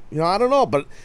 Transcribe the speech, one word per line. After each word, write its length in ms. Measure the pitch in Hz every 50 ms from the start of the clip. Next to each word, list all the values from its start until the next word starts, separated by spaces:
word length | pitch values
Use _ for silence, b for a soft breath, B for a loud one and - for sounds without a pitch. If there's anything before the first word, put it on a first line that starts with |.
| - -
You 80 | - 147
know, 60 | 160
I 140 | 170 185 208
don't 100 | 240 247
know. 140 | 269 285 254
But 160 | - 110 143 143 b b b b